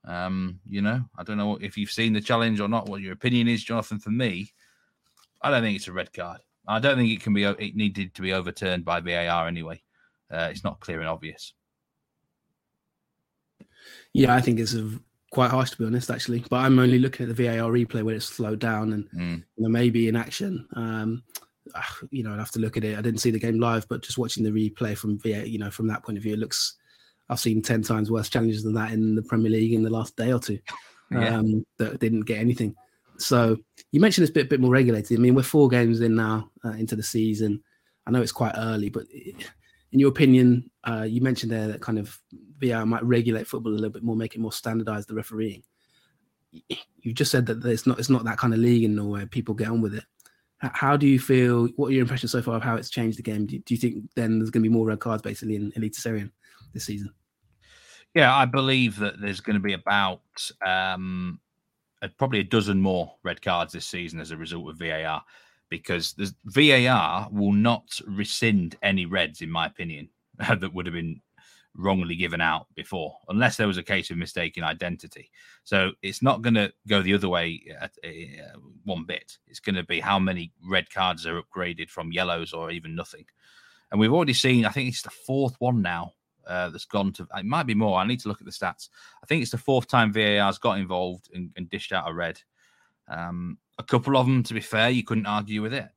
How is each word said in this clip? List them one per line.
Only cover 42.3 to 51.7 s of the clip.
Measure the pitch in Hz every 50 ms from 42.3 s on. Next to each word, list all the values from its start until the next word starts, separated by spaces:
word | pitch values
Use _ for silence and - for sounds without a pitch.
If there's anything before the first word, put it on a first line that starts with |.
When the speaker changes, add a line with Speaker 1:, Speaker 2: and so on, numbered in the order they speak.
| - - - - -
Speaker 2:
V | - 135 123
A | 117
R | 113 110
might | 110 113 113 117
regulate | 120 123 120 117 120 113 110 -
football | - - 123 113 113
a | 107
little | 107 107 107
bit | - - 113
more, | 117 113
make | 110 113 110 -
it | 113
more | 113 110
standardized, | - - - 117 113 113 110 113 107 104 101
the | - 110
refereeing. | 110 110 - 110 110 110 107 101 110 _ _ _ _ _ _ _ _ _ _ _ _ _ _ _ _ _ _
Y-, | - 82 _ _ - - - _ _ _
you've | _ 117 117
just | - 143 -
said | - 131 120
that | 117 113 113 117
it's | 120 113 110 -
not, | 131 123 -
it's | 117 139
not | 135 120 113
that | 113 110 -
kind | - 120 113
of | 113
league | 117 120 120 117 113
in | 107 104
Norway. | 104 104 101 101 101 98
People | - - 127 - - 107
get | 110 110 107
on | 117 117
with | 113 104 104
it. | 107 - _ _ _ _ - _ _ _ _ _ _ -
H-, | 123 -
how | - 147 135 143
do | 143 143
you | 139 135 127
feel? | 131 - 135 127 127 123 123 120 117 120